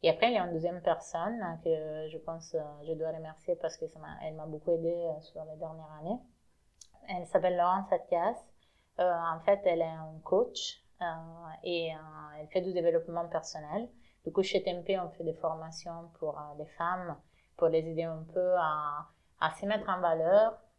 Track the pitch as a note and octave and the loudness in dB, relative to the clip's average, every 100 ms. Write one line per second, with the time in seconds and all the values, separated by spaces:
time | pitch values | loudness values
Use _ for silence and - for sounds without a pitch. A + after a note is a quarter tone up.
0 | E3 E3 A3+ A#3 F3 E3 E3+ F3 E3+ D#3+ | 4 4 4 4 0 0 -2 0 0 0
1 | - E3+ F3 A#3 F#3 E3 E3 D#3+ D#3 D#3 | -2 -4 -4 -4 -6 -4 0 0 0 -6
2 | D#3 D#3 - E3 D#3+ E3 D3+ D3 D3+ D#3+ | -8 -10 -10 -10 -2 -2 -2 -10 -6 -2
3 | D#3+ D#3+ D#3+ D#3 - E3+ D#3+ - D#3 - | -2 -4 -8 -12 -4 -2 -2 -4 -10 -10
4 | D#3 D#3 D#3+ D#3 D#3 D3+ D#3 E3+ E3 F3 | -14 -10 -10 -8 -8 -6 2 2 2 0
5 | E3+ D3+ D#3 - D#3 D#3 E3 D#3+ D#3 D3+ | -2 -4 -8 -14 -12 -10 -10 -10 -16 -12
6 | D#3+ A#3+ - _ _ _ _ _ - - | -6 -6 -6 _ _ _ _ _ -20 -20
7 | - F#3 E3+ F3+ F3+ F3+ F3 F#3+ G3 F3+ | -8 -8 2 4 4 4 4 2 2 0
8 | - E3+ F3+ A#3+ - _ _ _ _ - | 2 2 2 -2 -8 _ _ _ _ 0
9 | F3+ E3+ E3 D#3+ - G3+ G3+ E3+ E3 D#3+ | 2 2 0 0 4 4 4 2 0 -2
10 | D#3+ D#3+ - F#3 A#3+ - - - _ _ | -10 -12 2 2 2 -2 -8 -10 _ _
11 | F3 E3 E3 E3 E3+ D#3 F3+ F3 E3 D#3 | -4 -4 -10 -14 -14 -10 -4 -2 -2 -6
12 | D#3 D#3 D3+ D3+ D3+ F#3+ F#3 F3+ E3+ E3 | -12 -14 -14 -12 -2 -2 0 2 4 4
13 | E3 E3+ E3+ E3 - D#3+ D3+ F3 A#3+ - | 0 -4 -2 -4 -4 -10 -6 -6 -6 -12
14 | - _ - D#3+ F#3+ G3+ F#3+ F3 E3+ F#3+ | -20 _ -4 0 2 2 0 -4 -2 -2
15 | F3 - E3 D#3+ E3 D#3+ D#3+ D#3+ - E3+ | -2 -6 -6 -2 -2 -4 -8 -12 -12 -12
16 | E3+ - D#3 D3 D3 D3 D3+ - E3+ F#3 | -14 -6 -6 -4 -10 -12 -12 -4 -2 0
17 | F3+ D3 _ _ _ - E3 D#3+ D#3+ E3 | -4 -10 _ _ _ 2 4 6 2 -2
18 | E3 D#3+ D#3+ E3+ F3+ F3+ D#3+ D3+ D3+ D3 | -4 -4 -6 0 2 4 4 2 -2 -4
19 | D3+ _ _ _ D#3+ - G3+ G#3+ G#3 F#3 | -8 _ _ _ 0 0 -2 0 0 2
20 | F3 D#3+ E3 G3 A3 A3 - | 4 4 8 8 8 2 -16